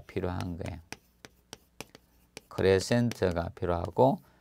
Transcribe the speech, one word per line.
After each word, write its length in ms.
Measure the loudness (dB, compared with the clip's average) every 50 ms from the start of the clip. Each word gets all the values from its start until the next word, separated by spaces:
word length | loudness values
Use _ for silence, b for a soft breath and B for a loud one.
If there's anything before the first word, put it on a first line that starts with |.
| -4
필요한 500 | -4 -6 -4 -4 -2 -4 -4 -6 -6 -6
거예요. 240 | -6 -8 -8 -8 -10 -12 _ -18 -18 _ _ _ _ _ -20 _ _ _ _ -20 -20 _ _ _ _ -20 -20 _ -20 _ _ _ _ _ _ _ -20 _ _
크레센트가 1000 | -6 2 4 6 6 6 4 2 2 2 2 2 0 0 0 0 0 0 -4 -6 -6
필요하고, 680 | -6 -2 -2 -2 -2 -2 -4 2 4 4 4 4 0 b b b b